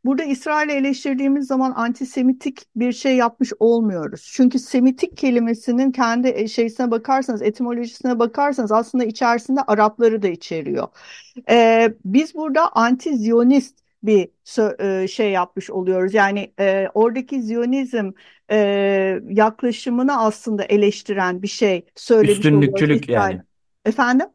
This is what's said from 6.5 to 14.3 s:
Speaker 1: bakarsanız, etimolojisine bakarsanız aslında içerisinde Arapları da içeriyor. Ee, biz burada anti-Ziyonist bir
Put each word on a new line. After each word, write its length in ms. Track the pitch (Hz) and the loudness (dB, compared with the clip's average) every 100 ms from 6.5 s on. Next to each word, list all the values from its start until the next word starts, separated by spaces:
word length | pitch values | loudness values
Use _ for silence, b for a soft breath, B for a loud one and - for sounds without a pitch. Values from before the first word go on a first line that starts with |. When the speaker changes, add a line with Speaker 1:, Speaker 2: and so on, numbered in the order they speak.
| 226 233 226 247 | -2 -2 -2 -2
Speaker 1:
bakarsanız, 520 | 226 226 269 262 214 | -2 -2 -2 -2 -2
etimolojisine 760 | 208 214 240 240 233 - 254 233 | -4 -4 -6 -4 -8 -6 -4 0
bakarsanız 540 | 233 262 285 269 214 | -2 0 -2 -2 0
aslında 320 | 220 226 254 | 0 0 -2
içerisinde 580 | 226 220 247 240 233 269 | -4 -2 0 0 -2 -4
Arapları 600 | 262 208 214 214 233 220 | 0 2 2 2 0 2
da 60 | 196 | -2
içeriyor. 600 | 165 - 165 143 139 - B B B B 247 - | -4 -8 -8 -4 -6 -6 B B B B -16 0
Ee, 440 | 233 226 226 226 220 | 4 4 4 2 -2
biz 300 | 190 233 311 | 0 0 0
burada 340 | 311 311 285 339 | -8 -4 0 0
anti-Ziyonist 1120 | - 233 254 339 262 214 233 240 277 269 _ _ _ | 0 0 0 -2 -4 0 2 4 4 0 _ _ _
bir 260 | 208 208 170 | 2 2 0